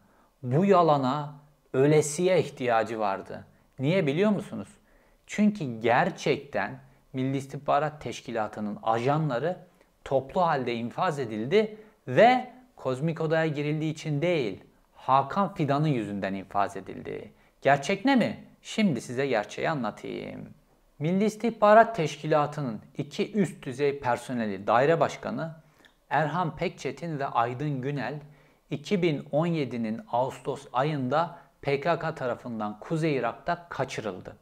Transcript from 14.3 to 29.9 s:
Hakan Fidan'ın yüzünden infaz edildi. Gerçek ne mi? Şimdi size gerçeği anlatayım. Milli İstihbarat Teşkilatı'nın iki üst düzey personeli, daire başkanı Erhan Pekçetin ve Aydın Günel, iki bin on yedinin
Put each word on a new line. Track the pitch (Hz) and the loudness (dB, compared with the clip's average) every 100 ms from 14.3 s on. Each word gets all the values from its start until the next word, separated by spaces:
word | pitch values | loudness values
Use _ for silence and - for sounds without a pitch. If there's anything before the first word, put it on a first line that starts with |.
| 170 110 90 - _ _ _ | 0 0 -4 -14 _ _ _
Hakan | - 131 135 196 196 | 2 4 4 0 -2
Fidan'ın | 196 139 143 156 | 0 0 2 2
yüzünden | 127 104 101 95 | 0 -2 -4 -4
infaz | 98 92 101 98 95 | -4 -4 -2 0 -2
edildi. | 95 98 - 98 - - _ _ | -12 -12 -10 -10 -12 -20 _ _
Gerçek | 135 143 - 196 262 | 2 2 2 -2 2
ne | 269 | 2
mi? | 139 101 - _ | 2 -2 -14 _
Şimdi | - - 208 120 | -8 0 2 0
size | - 123 139 | -2 -4 0
gerçeği | 113 104 - 139 | 0 -2 -4 -2
anlatayım. | 151 110 - 113 101 104 104 104 - _ _ _ _ | -2 -4 -6 -10 -10 -10 -12 -16 -18 _ _ _ _
Milli | 147 190 214 | 0 2 0
İstihbarat | 208 240 226 208 214 226 - | 0 -4 2 8 10 8 4
Teşkilatı'nın | 151 - 156 156 143 151 135 107 - - | -2 -2 2 2 2 -2 -6 -6 -10 -10
iki | 151 - 196 | -8 -4 -2
üst | 214 180 - 143 | 0 0 -2 -10
düzey | 123 143 139 | 0 0 0
personeli, | 123 120 - 123 110 95 104 | 0 -2 -2 -4 -4 -4 2
daire | 113 143 165 | 4 6 4
başkanı | 123 - 104 117 160 151 _ _ _ _ _ | 2 -2 -6 -6 -8 -10 _ _ _ _ _
Erhan | 143 151 165 170 - | 0 0 0 -2 -2
Pekçetin | 180 185 139 - 170 147 | -6 -4 -8 -6 -8 -6
ve | 139 | -2
Aydın | 123 120 127 151 135 | 0 0 -2 -4 -4
Günel, | 127 143 117 151 - - _ _ _ | -4 -4 -6 -8 -14 -20 _ _ _
iki | 147 - 202 | -10 -4 0
bin | 175 139 - | 0 0 -2
on | 143 170 | 0 0
yedinin | 160 131 120 110 | 0 -2 -2 -4